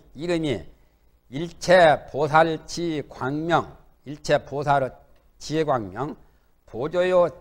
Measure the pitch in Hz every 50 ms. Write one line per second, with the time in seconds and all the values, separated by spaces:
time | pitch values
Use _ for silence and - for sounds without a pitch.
0 | - _ - 123 156 175 175 165 160 147 120 90 78 - - _ _ _ _ _
1 | _ _ _ _ _ _ 120 139 170 170 - - - - 180 190 170 156 139 120
2 | - - - 127 151 147 147 156 165 165 160 151 - - - 165 170 170 156 147
3 | 131 - - - 127 131 143 151 160 170 165 143 101 - - - - _ _ _
4 | _ 127 147 147 _ - 147 139 - - 131 143 143 147 143 143 131 123 - -
5 | - _ _ _ _ _ _ _ - - 143 160 160 147 139 123 107 92 90 110
6 | 135 151 - - - _ _ _ _ _ _ _ _ - - 107 127 160 165 180
7 | 180 185 185 180 175 160 - -